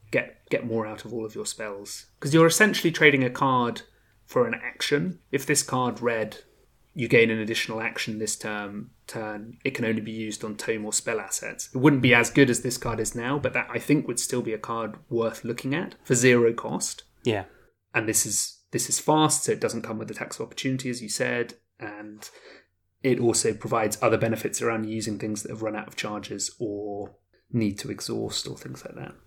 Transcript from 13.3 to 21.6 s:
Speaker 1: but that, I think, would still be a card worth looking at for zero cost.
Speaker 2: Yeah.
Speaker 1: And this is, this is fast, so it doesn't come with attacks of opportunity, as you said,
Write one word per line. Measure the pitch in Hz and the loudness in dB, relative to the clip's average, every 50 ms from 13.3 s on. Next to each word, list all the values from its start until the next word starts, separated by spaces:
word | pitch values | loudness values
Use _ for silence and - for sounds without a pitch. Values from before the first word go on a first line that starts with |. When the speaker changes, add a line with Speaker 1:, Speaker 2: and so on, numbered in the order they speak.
| 143 147 | -4 -2
Speaker 1:
but | 127 127 - | -2 -2 -2
that, | 123 123 - | -2 -4 -2
I | 120 123 | -6 -6
think, | - - 151 151 - | 2 2 2 2 2
would | - 120 - | -2 -4 -4
still | - - - 123 117 | -4 -2 -2 -2 -2
be | 117 110 | -2 -4
a | 104 | -6
card | - - 117 117 113 104 104 - - _ | -6 -6 -4 -4 -4 -6 -8 -12 -12 _
worth | 120 113 113 113 110 - - | -2 0 0 0 -2 -4 -6
looking | 110 117 - - 131 139 | -6 -6 -6 -4 -4 -2
at | 160 196 202 - _ _ | -2 -4 -6 -10 _ _
for | - 135 | 0 2
zero | 120 120 127 123 120 117 117 113 | 6 8 8 8 8 6 4 4
cost. | - - - - 90 - - - - - _ _ _ _ | 2 -6 -6 -6 -6 -6 -6 -8 -10 -16 _ _ _ _
Speaker 2:
Yeah. | 123 110 101 95 - - _ _ _ _ _ _ _ _ | 0 0 0 -2 -8 -14 _ _ _ _ _ _ _ _
Speaker 1:
And | 120 110 | -2 0
this | 110 107 - - | 2 0 0 0
is, | 110 104 - - - - _ _ _ | 0 -2 -4 -4 -4 -8 _ _ _
this | - 123 - - | -4 -4 -2 -2
is | - - | -4 -2
fast, | - - 151 156 156 151 - - - | 2 4 4 6 6 4 4 0 0
so | - | 0
it | 110 104 | 0 0
doesn't | - 110 - 117 107 | 0 -2 -2 -4 -6
come | - 113 | -6 -8
with | 107 110 104 | -8 -8 -10
attacks | 107 - 123 - - - | -8 -10 -8 -10 -8 -10
of | 113 | -10
opportunity, | 113 - - - 135 131 131 - 127 | -10 -10 -6 -4 -2 -2 -2 -4 -6
as | 120 120 | -6 -6
you | 107 107 | -6 -8
said, | - - 127 123 120 120 120 120 - _ | -4 -2 -2 0 0 -2 -2 -4 -6 _